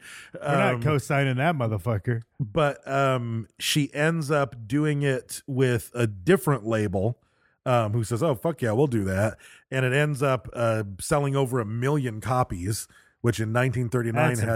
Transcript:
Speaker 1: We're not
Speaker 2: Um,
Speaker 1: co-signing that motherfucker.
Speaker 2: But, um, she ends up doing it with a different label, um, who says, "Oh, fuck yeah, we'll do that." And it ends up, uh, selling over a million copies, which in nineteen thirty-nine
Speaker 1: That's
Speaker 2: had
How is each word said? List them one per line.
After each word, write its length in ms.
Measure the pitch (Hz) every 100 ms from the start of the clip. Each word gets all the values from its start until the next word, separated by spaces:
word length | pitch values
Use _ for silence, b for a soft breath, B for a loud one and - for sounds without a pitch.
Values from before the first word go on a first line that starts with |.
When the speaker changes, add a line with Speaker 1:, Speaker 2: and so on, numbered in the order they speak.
| B B B
Speaker 1:
We're 220 | - 143 139
not 160 | 131
Speaker 2:
Um, 80 | 123
Speaker 1:
co-signing 540 | 131 147 - 139 135 127
that 180 | 160 151
motherfucker. 640 | 113 104 123 104 - 113 - -
Speaker 2:
But, 480 | 104 160 143 - 135
um, 600 | 135 139 127 117 113 107 -
she 340 | - - 135
ends 360 | 143 156 165 139
up 380 | 147 139 120 104
doing 340 | 143 151 143
it 400 | 143 131 - - -
with 440 | 127 127 120 -
a 120 | 120 113
different 600 | 98 90 190 151 131 107
label, 520 | 110 104 95 110 - _ _ _ _ 131
um, 260 | 120 107
who 120 | 117
says, 180 | 107 113
"Oh, 120 | 160
fuck 280 | 120 170 -
yeah, 100 | 117
we'll 140 | 110 147
do 180 | 117
that." 340 | 95 95 107 - B B B
And 140 | 131
it 80 | 127
ends 300 | 139 151 131
up, 260 | 139 131 -
uh, 320 | 123 117 110 101 92
selling 340 | - 151 139
over 260 | 139 127 127
a 40 | 107
million 540 | 113 131 151 127 107
copies, 680 | 101 127 127 95 92 107 - b b b
which 200 | 120 113
in 100 | 110
nineteen 360 | 120 131 127 117
thirty-nine 400 | 123 117 113 123
Speaker 1:
That's 120 | 120
Speaker 2:
had 100 | 107